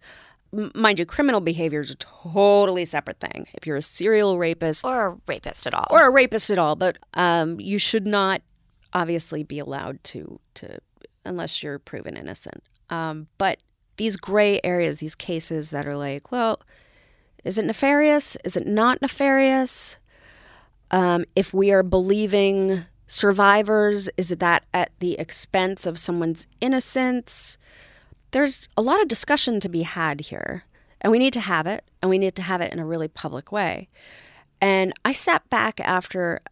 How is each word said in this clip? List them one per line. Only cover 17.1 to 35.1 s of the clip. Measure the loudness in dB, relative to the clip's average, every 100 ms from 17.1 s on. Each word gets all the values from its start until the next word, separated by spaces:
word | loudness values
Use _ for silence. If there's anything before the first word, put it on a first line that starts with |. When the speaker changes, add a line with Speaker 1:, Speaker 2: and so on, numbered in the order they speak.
| _ _ _
Speaker 1:
is | -4 -2
it | -2
nefarious? | 0 2 4 4 4 0 -4
Is | -2 -2
it | 0
not | 2 2 2
nefarious? | -4 0 2 4 4 2 0 -2 -4 -6 _ _ -20 -20 -20 -20 _ _ _
Um, | 2 4 2 0 -2
if | 0
we | 2 4
are | 4
believing | 4 2 2 0 2 2 2 2 0 0 -6 _ _
survivors, | 2 2 6 6 6 4 2 2 0 -2 -2
is | -4
it | 0
that | 2 2 2
at | -2 -2 -4
the | -6 -4
expense | -6 -6 -2 -2 -2 -2 -4
of | -2
someone's | -2 0 -2 -4 -10 _
innocence? | -2 0 0 0 0 -2 -4 -4 -4 -6 _ -20 -20 -20 _ -20 _
There's | 0 2 0 -2 -2
a |
lot | 2 2
of | 2
discussion | 2 2 2 2 0
to | -2
be | -4
had | -6 -4 -4 -4
here, | -10 -10 -10 -10 -14 _ _ _
and | 2
we | 4
need | 4
to | 0
have | 0 -2 -2
it, | -6 -10 _
and | 0
we | 2
need | 2 -2
to |
have | -4 -4
it | -4
in | -6
a | -6
really | -6 -6
public | -8 -10 -10 -8
way. | -4 -4 -6 -12 _ -20 -20 -20 -20 _ _
And | 2 2 0 -2
I | -2